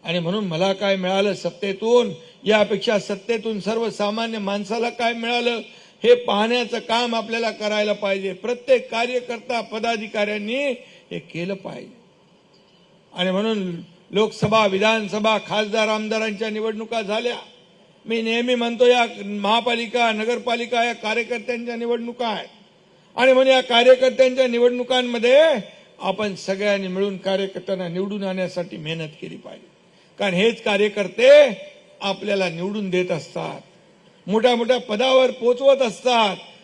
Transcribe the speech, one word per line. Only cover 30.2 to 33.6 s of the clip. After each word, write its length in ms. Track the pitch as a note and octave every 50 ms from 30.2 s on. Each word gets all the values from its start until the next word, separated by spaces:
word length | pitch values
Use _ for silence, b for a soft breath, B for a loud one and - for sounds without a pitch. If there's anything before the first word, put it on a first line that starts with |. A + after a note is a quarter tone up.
| G3+ G3+ F3+
हेच 280 | F3 G#3 A#3 A#3 -
कार्यकर्ते 680 | - A3 G3+ G3 G#3 G#3 G#3 G#3 G3 F3+ F#3 A3 A#3+ C4 C#4+ D4 D4 B3+ G3 - - - - - _ _ - _
आपल्याला 480 | - G3 G3 F#3+ G3 G#3 G3+ G3 F#3+ F3
निवडून 420 | D#3+ E3 F3+ G3 G#3 G#3+ G3+ F#3+
देत 200 | F3 F3+ F3+ F3+
असतात, 500 | F3+ D3+ D3+ - - E3+ E3 D#3+ E3 -